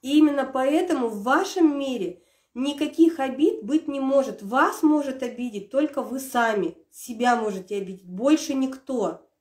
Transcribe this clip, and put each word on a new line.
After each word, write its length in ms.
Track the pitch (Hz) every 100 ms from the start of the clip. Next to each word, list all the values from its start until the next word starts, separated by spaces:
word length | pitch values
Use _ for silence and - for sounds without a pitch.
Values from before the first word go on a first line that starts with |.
И 160 | 254 294
именно 280 | 302 277 269
поэтому 640 | 262 262 311 359 285 233
в 140 | 208
вашем 560 | 214 302 381 370 320 277
мире 460 | 277 240 175 - _ _ _ 240
никаких 640 | 277 285 294 - 330 -
обид 440 | 262 240 330 440
быть 240 | 214 302 -
не 120 | 277
может. 420 | 269 277 262 190
Вас 400 | 196 247 359 -
может 400 | 311 302 277 262
обидеть 480 | 240 220 247 208 -
только 320 | 262 294 -
вы 180 | 220 262
сами. 560 | 269 247 226 214 160 - _
Себя 460 | - - 220 247 233
можете 420 | 214 190 185 202
обидеть, 280 | 185 190 180
больше 500 | 185 262 302 - 269
никто. 760 | 262 262 - 254 180 - _ _